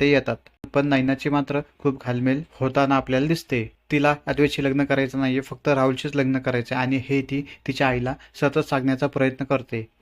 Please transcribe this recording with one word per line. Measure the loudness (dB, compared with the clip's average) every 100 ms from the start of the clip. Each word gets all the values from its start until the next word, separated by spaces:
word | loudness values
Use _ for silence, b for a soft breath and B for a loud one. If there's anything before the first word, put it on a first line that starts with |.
ते | 4
येतात. | 4 2 -6 _ _ -4
पण | 0 2
नैनाची | 2 2 -2 0
मात्र | -2 -2 -4 -6 _
खूप | -2 -2
घालमेल | -4 0 0 0 -4 -4
होताना | 0 2 4 2
आपल्याला | 2 0 2
दिसते. | 0 0 -4 -4 _ -2
तिला | 2 2 2 -2
अद्वैतशी | 2 2 2
लग्न | -2 0
करायचं | 0 0 0 -2
नाहीये, | -2 -2
फक्त | -4 -6 0
राहुलशीच | 2 2 0 -4 -2
लग्न | 0 0
करायचं | 0 -2 -2
आणि | -2 0 -2
हे | 0 -2
ती | 0 -6 -6 B -8
तिच्या | 0 0
आईला | 0 -4 -6 B -2
सतत | 0 0
सांगण्याचा | 0 0 0 0 -2
प्रयत्न | 0 -2 -2
करते. | -2 -2 -2 -8 -8 _